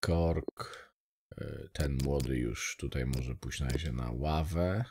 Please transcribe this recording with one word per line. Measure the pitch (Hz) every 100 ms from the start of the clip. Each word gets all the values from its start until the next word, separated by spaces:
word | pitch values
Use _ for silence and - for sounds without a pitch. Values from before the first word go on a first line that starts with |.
Kork, | - 82 85 80 - - - - - _ _ _ _ -
e, | 71 71 73
ten | - 73 65
młody | 67 69 64 65
już | 60 57 - -
tutaj | 67 67 64
może | 65 64
pójść | 62 - -
na | 67
razie | 62 80
na | 62 62
ławę. | 58 73 78 80 85 90 98 123